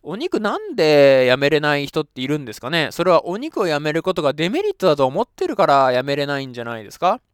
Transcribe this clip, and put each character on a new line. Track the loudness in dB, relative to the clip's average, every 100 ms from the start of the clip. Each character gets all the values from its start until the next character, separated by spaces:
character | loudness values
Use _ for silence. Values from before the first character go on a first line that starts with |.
お | -12 -8
肉 | -4 -4
な | -2 -4
ん | -6
で | 0 4 6 8 6 4
や | 2
め | 2
れ | 2
な | 0 -2
い | -2
人 | -6
っ |
て | -6 -8
い | -6
る | -6
ん |
で | -6
す | -12
か | -6
ね？ | -4 -4
そ | -2
れ | 2
は | 2
お | 2 -8
肉 | -8 -4
を | -2
や | 0
め | -2
る | -2
こ | -2
と | -2
が | -2
デ | 0 -2
メ | -2
リ | -4
ッ | 0
ト | 0
だ | 2
と | 0
思 | 0
っ | -6
て | -4 -6
る |
か | 0 2
ら | 4 4
や | 0
め | -2 -4
れ | -2
な | -4
い | -6
ん |
じ | -10
ゃ |
な | -10 -10
い |
で | -14
す | -4
か？ | -2 -2 _